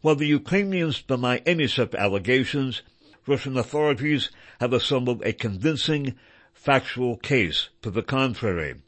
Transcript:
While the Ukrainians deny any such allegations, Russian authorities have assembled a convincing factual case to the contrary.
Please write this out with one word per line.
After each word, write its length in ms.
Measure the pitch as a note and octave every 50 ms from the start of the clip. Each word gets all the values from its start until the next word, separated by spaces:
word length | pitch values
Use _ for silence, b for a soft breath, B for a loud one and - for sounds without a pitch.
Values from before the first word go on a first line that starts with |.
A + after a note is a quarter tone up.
While 140 | - D#3 D3+
the 120 | C#3 D3+
Ukrainians 720 | D3 D3 C#3 C#3+ - F3+ G3 G3+ G3 F#3+ F3+ E3+ D#3 B2+ -
deny 360 | - - C3+ B2 B2 B2 B2 B2 -
any 200 | E3 F3 E3 D3
such 280 | A#2+ - - A#2+ - -
allegations, 840 | - G2 G2+ G2 G2+ F2+ B2 B2+ C3 B2+ - - C#3+ C3+ C3 A#2 - b b b b b b b b b
Russian 320 | - C#3+ A#2+ - C#3 C3
authorities 720 | B2+ A2 - - D3 D3+ D3 C#3 A2 C3+ D3+ D3+ C3 - - B B B B B B
have 140 | B2 A#2+ B2+
assembled 500 | A#2+ - - C#3+ B2+ B2 B2 A#2+ A2+ -
a 100 | - A2+
convincing 840 | - - A2+ G2+ F#2 G#2 D#3 D#3 C3+ - - D#3 D3 C#3 C3 A2 b b b b b b b b
factual 640 | _ - - C#3 C3 - - - B2 B2+ B2 A#2
case 520 | - - - C#3+ B2+ G2+ D#2+ - - - - _ _
to 80 | - G#2+
the 140 | F#2 A2+ A2+
contrary. 720 | - C3+ C3+ C3+ C3 G#2+ - A#2+ G#2+ F2+ E2+ D#2 C#2+ B1 - -